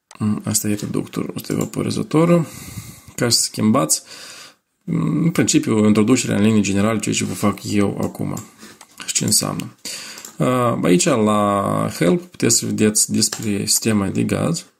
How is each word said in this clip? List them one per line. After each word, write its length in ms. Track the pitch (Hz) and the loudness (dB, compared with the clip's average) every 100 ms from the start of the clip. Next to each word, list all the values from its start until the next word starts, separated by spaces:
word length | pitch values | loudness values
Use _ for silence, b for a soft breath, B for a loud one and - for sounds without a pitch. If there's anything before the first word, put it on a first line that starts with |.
| _ - 107 104 | _ -6 -2 -2
asta 240 | - 107 107 | -2 -4 -2
e 60 | |
reductorul, 600 | 104 - - - - - - | -4 -4 -6 -6 -6 -8 -8
asta 180 | - | -6
e 20 | - | -4
vaporizatorul, 920 | - - - 107 107 151 165 175 147 B B B B B B - | -4 -4 -4 -4 -2 2 4 4 2 B B B B B B -4
ca 140 | 123 | 0
să 100 | 113 | 0
schimbați, 600 | - - 110 120 160 - - B B B B B _ _ - | 0 0 2 4 2 -2 -6 B B B B B _ _ -4
în 440 | 165 165 - 165 | -2 0 0 0
principiu, 560 | 170 127 156 - 110 107 | 2 2 2 2 4 4
introducerea 500 | 107 107 127 120 107 | 4 4 2 2 2
în 80 | |
linii 180 | 107 110 | 4 4
generale, 380 | 98 98 104 110 | 2 2 0 0
ceea 160 | - 110 | -2 -2
ce 80 | |
vă 100 | 104 | -2
fac 260 | 95 104 98 107 | -2 -2 -2 -2
eu 260 | 104 101 - | 0 0 0
acum. 360 | 104 - 101 95 - B B B B - - | -4 -4 -6 -6 -10 B B B B -16 -6
Și 80 | |
ce 120 | - 120 | -2 0
înseamnă? 500 | 110 50 50 - - - B B B B B | 0 0 -2 -8 -12 -14 B B B B B
A, 420 | 139 127 123 117 | 0 2 2 2
aici, 220 | 147 180 175 | 2 4 4
la 840 | 127 107 104 104 101 101 104 107 104 | 2 4 4 2 2 0 0 -2 0
help, 240 | 170 180 | 0 0
puteți 360 | - - - - | -2 -2 0 0
să 80 | 110 | 0
vedeți 460 | 104 107 107 - | 2 2 2 0
despre 540 | 107 110 - 113 101 107 | 0 -2 -2 -4 -4 -2
sistema 420 | - 117 104 98 | 0 0 0 0
de 160 | 113 | -2
gaz. 420 | 113 98 107 165 - _ | 0 0 0 -2 -8 _